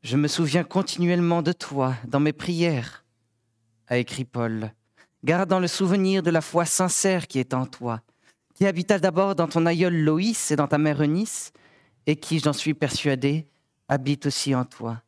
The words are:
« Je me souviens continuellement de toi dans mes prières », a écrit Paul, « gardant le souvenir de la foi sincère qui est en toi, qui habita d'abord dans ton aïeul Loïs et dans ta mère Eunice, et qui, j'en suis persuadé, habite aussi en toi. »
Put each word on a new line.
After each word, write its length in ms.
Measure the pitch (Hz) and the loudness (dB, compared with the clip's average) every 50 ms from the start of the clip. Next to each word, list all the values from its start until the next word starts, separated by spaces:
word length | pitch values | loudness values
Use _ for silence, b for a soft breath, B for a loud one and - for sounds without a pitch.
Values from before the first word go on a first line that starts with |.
« 0 | |
Je 140 | - 113 120 | -6 0 0
me 120 | 139 147 147 | 2 2 2
souviens 360 | - - 170 147 131 175 165 | 0 0 0 2 2 0 -2
continuellement 760 | - - 190 190 - - - 175 175 180 175 175 170 170 170 | 0 -2 -2 -2 -2 -2 0 0 2 2 2 2 2 2 2
de 100 | 156 160 | 0 0
toi 420 | 180 _ - - 143 139 131 131 127 120 123 | -2 _ -6 -6 -2 -2 0 0 -2 -4 -6
dans 140 | 117 123 139 | -2 0 2
mes 120 | 147 151 | 2 2
prières », 720 | 151 151 - 175 175 165 170 170 156 127 117 - - - _ _ _ _ _ _ _ _ _ _ _ _ _ _ _ _ _ _ | 0 -2 -4 -4 -2 0 0 0 0 -2 -4 -6 -12 -20 _ _ _ _ _ _ _ _ _ _ _ _ _ _ _ _ _ _
a 100 | 123 123 | 0 0
écrit 260 | 120 - - - 131 | 0 -2 -6 -8 -8
Paul, « 480 | 123 - 120 117 113 110 110 110 107 - _ _ b b b b b _ _ - | -8 -4 -4 -4 -4 -4 -6 -8 -8 -12 _ _ b b b b b _ _ 0
gardant 360 | 131 160 175 190 170 190 185 | 2 2 2 2 2 2 2
le 60 | 180 | 2
souvenir 560 | 170 - - 190 180 185 202 190 190 190 190 | 0 0 0 0 2 2 2 2 2 2 2
de 80 | 160 170 | 2 2
la 100 | 170 165 | 0 0
foi 240 | 151 - - 170 170 | -2 0 0 0 0
sincère 640 | 160 - - 185 180 - - - 196 190 180 - | 2 0 0 0 0 0 0 2 2 0 0 -2
qui 120 | - - 135 | -4 -4 -4
est 140 | 123 _ | -2 _
en 140 | 135 127 131 | -2 -4 -4
toi, 340 | 127 - - 120 120 117 110 _ b b b b b b b _ _ _ | -4 -8 -8 -6 -6 -6 -6 _ b b b b b b b _ _ _
qui 120 | - 190 | 0 0
habita 320 | 196 180 170 180 - 208 190 | 0 2 -2 0 0 0 2
d'abord 360 | 160 190 160 170 196 196 196 | 2 2 2 2 0 2 2
dans 140 | - 165 151 | 0 -2 0
ton 180 | - 165 165 | 2 2 2
aïeul 380 | 170 170 165 185 180 175 165 151 | 2 2 2 2 2 2 2 2
Loïs 460 | 151 156 160 190 226 226 - - - | 2 2 2 0 -2 -4 -4 -2 -2
et 40 | 151 | 0
dans 120 | 143 147 139 | 0 0 0
ta 100 | 156 147 | 2 2
mère 240 | 151 151 147 139 | 2 2 2 2
Eunice, 500 | 151 147 151 180 220 220 - - - - b b b b b b b b b b _ | 2 2 2 0 -2 -4 -6 -10 -12 -14 b b b b b b b b b b _
et 100 | - 151 | -2 -2
qui, 220 | 151 - - 160 160 | -2 -2 -2 -2 0
j'en 160 | 131 151 143 | 0 0 -2
suis 180 | - - 156 | 0 -2 -4
persuadé, 760 | 151 151 160 135 - - - 147 139 127 123 139 147 160 156 _ _ _ _ _ _ _ _ _ | -2 -2 -2 -4 -2 -2 -2 -2 -2 0 0 -2 -2 -2 -6 _ _ _ _ _ _ _ _ _
habite 360 | 135 139 131 139 143 139 - | -2 0 0 -2 -2 0 -2
aussi 300 | 143 135 - - 139 135 | -4 -2 -2 -2 0 0
en 100 | 127 127 | 0 -2
toi. » 380 | - - - 117 117 117 113 _ | -4 -8 -10 -8 -8 -8 -8 _